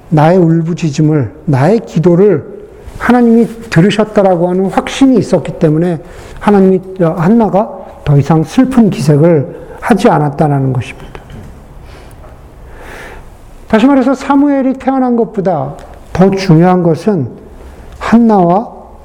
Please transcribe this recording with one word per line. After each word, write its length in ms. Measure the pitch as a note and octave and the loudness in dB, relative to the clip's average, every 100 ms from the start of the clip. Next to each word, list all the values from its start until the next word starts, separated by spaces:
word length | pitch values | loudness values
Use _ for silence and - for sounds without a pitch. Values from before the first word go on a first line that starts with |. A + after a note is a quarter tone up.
| - | -2
나의 280 | D#3 D#3 F#3 | 2 4 4
울부짖음을, 960 | E3 E3 E3 F3 D#3+ C#3 D#3 D#3 A2+ - | 2 0 -2 -4 -4 0 0 0 -2 -6
나의 360 | - C3 D3+ A3+ | -4 0 2 0
기도를 800 | - - F3 E3+ G#3 D#3+ - - - - - - | -2 0 2 4 2 2 -4 -16 -20 -20 -20 -6
하나님이 480 | - B3 A#3+ A#3 A3+ - - | 0 2 4 4 2 -4 -2
들으셨다라고 800 | D#3+ G3 G#3 G#3+ G#3+ F#3+ F3 F3+ | 2 2 2 -2 2 2 2 0
하는 180 | F#3 F#3+ | -2 -2
확신이 500 | - B3+ - C4+ B3 | -2 -6 0 2 2
있었기 420 | - F3 C#3 - | 2 -2 -2 -2
때문에 420 | D#3+ D#3 F3 D#3+ - - - - | 0 0 0 -4 -8 -20 -18 -4
하나님이, 400 | - G3+ F#3+ F#3+ F#3+ - | 0 4 4 2 -4 -2
한나가 720 | E3+ E3 E3 A#3 G#3 F3+ A3+ - - - | -2 0 2 2 2 0 -2 -8 -18 -10
더 140 | - C#3+ | 0 0
이상 240 | C3 D#3+ | 2 0
슬픈 480 | D#3 - B3+ C4 G#3+ | 0 0 2 2 2
기색을 760 | - C#3 D3 E3 D#3+ - - - - | 2 0 2 4 2 -2 -10 -18 -12
하지 280 | - G3 A#3 | -2 2 2
않았다라는 640 | D#3+ D3 C#3+ D#3 C#3 C3+ | 2 -2 -2 -2 0 -2
것입니다. 360 | B2+ - - - - - - - - - - - - - - - - - - - - - - - - - - - - - | -4 -6 -14 -18 -18 -20 -20 -20 -20 -20 -20 -20 -20 -20 -20 -20 -20 -20 -20 -20 -20 -20 -18 -18 -18 -20 -20 -20 -20 -4
다시 180 | A3 B3+ | 0 2
말해서 280 | C#4 B3 | 2 0
사무엘이 600 | C4+ - C#4 C#4+ C#4 C4 | -2 0 0 2 0 -2
태어난 400 | C4 - C4+ B3+ | -4 -4 -2 0
것보다 600 | A#3 A3+ G#3+ F#3 D#3+ C3+ - - - - | 0 -2 -2 -2 -2 -4 -10 -18 -20 -10
더 180 | - G3 | 0 0
중요한 520 | F#3+ F#3+ D#3+ F3+ F#3 | 0 0 2 4 2
것은 480 | F3 D#3 G#3+ F#3+ B2 - - - - - - - | 0 -2 -2 -2 -4 -10 -20 -20 -20 -20 -20 -14
한나와 760 | - A3+ A#3 G#3 F3 F#3 A#3+ - - - | 0 2 4 4 2 0 -2 -14 -20 -20